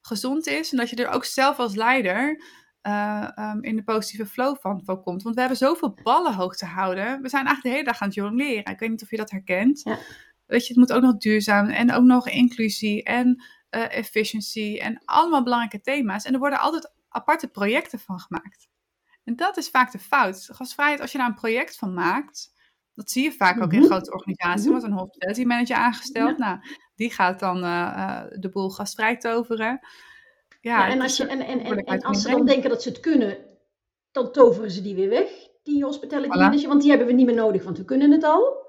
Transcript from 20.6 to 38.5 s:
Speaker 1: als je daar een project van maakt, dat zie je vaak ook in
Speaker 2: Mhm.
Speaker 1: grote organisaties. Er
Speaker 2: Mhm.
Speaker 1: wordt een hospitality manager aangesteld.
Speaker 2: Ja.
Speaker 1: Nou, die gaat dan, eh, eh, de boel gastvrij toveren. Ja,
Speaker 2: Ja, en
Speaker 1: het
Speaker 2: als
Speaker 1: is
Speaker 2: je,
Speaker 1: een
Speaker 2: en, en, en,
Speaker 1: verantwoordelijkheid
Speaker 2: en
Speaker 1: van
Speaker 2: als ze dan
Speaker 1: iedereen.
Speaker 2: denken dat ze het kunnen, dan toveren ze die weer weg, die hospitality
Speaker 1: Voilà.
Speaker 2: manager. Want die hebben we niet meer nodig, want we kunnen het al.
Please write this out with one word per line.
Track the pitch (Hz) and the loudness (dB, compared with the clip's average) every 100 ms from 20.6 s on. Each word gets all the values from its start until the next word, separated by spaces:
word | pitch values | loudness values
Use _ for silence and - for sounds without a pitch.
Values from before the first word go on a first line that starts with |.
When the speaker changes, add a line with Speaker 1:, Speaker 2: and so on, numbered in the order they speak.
| 254 - 294 294 | -14 -2 -2 -2
Speaker 1:
als | 254 | -6
je | 277 | -4
daar | 240 | -4
een | 208 | -2
project | 226 233 285 - | -4 -2 -4 -8
van | 196 | -8
maakt, | 180 175 226 - - - _ _ _ _ | -2 -2 -2 -4 -16 -20 _ _ _ _
dat | - 202 | -16 -6
zie | 254 | -2
je | 294 | -2
vaak | - 190 226 | 2 2 2
ook | 180 | 0
in | 196 | 6
Speaker 2:
Mhm. | 311 | 6
Speaker 1:
grote | 190 - | 6 -4
organisaties. | 185 - 185 175 185 233 | -10 -8 -4 -2 0 2
Er | |
Speaker 2:
Mhm. | 240 | 0
Speaker 1:
wordt | 226 | 0
een | 202 | -6
hospitality | 196 _ 185 214 | -6 _ -6 -2
manager | 240 240 240 247 | -2 0 0 2
aangesteld. | 240 233 - 226 285 320 | 0 -2 -8 -2 0 0
Speaker 2:
Ja. | 214 | -4
Speaker 1:
Nou, | 180 - - _ _ | -6 -12 -20 _ _
die | 233 | -6
gaat | - 180 190 | 0 0 0
dan, | 190 180 | -4 -4
eh, | 175 175 175 - 190 58 | -4 -4 -4 -6 -8 -8
eh, | 55 - | -12 -10
de | 190 | -8
boel | 196 190 | -4 -6
gastvrij | 190 202 - 220 240 | -6 -10 -2 -2 -2
toveren. | 233 233 233 226 226 269 - - - - _ _ _ _ | -2 -2 -2 -4 -4 -6 -12 -20 -20 -20 _ _ _ _
Ja, | 233 233 | -2 2
Speaker 2:
Ja, | 190 | 2
en | |
Speaker 1:
het | 262 | 2
Speaker 2:
als | 254 | 0
Speaker 1:
is | - | -2
Speaker 2:
je, | |
Speaker 1:
een | 285 | -4
Speaker 2:
en, | 269 | -4
en, | |
en, | - | -4
Speaker 1:
verantwoordelijkheid | 254 220 202 190 196 | -6 -4 -4 -2 -4
Speaker 2:
en | 226 | -2
Speaker 1:
van | |
Speaker 2:
als | 202 | -2
ze | 220 | 2
dan | 262 | 4
Speaker 1:
iedereen. | 285 269 | 4 4
Speaker 2:
denken | - 233 | 2 -2
dat | |
ze | 247 | -6
het | - | -6
kunnen, | 330 285 208 190 - _ _ _ _ _ _ | 2 2 2 -4 -16 _ _ _ _ _ _
dan | - 240 | -6 -4
toveren | 294 233 214 214 | 6 8 6 -4
ze | 180 | -8
die | 196 185 | -6 -2
weer | 196 | 0
weg, | 247 403 - - _ | 0 0 -6 -20 _
die | - 285 | -2 -2
hospitality | 277 - - 285 269 185 | -2 -6 -6 -4 -2 2
Speaker 1:
Voilà. | |
Speaker 2:
manager. | 285 285 262 | 4 4 2
Want | 285 | 4
die | 285 | 6
hebben | 254 240 | 4 4
we | |
niet | 247 247 | 4 4
meer | 233 | 4
nodig, | 220 190 | 2 0
want | 185 180 | -4 -10
we | 190 | -2
kunnen | 262 285 | 4 6
het | 311 | 6
al. | 311 330 523 | 6 4 4